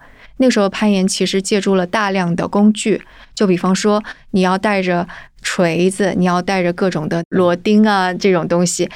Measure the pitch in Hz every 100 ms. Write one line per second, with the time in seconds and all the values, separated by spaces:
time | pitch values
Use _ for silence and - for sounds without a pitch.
0 | - - - - 254 233 196 - 214 196
1 | 190 - 185 196 190 208 196 190 175 226
2 | 202 190 175 175 175 202 208 214 226 185
3 | - - - - 208 175 185 185 214 208
4 | - - - 190 185 190 220 202 180 175
5 | 170 - - _ - - 170 165 185 185
6 | 196 - 180 175 175 190 175 170 185 170
7 | 156 170 165 185 180 175 214 214 214 202
8 | 185 180 202 180 156 170 180 - 170